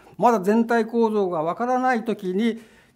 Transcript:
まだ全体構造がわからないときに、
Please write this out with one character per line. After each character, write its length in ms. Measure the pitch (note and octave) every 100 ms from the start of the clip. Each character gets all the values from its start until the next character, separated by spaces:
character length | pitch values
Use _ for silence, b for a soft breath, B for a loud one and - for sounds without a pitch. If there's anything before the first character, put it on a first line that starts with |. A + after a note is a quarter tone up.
| b -
ま 160 | A3
だ 80 | A3+
全 260 | F#3 A3+ A3+
体 200 | A#3 A3+
構 240 | A#3 A3+
造 180 | G#3+ F#3+
が 140 | E3+
わ 120 | D#3+
か 120 | F3 A#3+
ら 120 | B3+
な 160 | B3+
い 100 | A#3+
と 100 | G#3 G3+
き 180 | F#3
に、 260 | F#3 A3+ A3+ B B B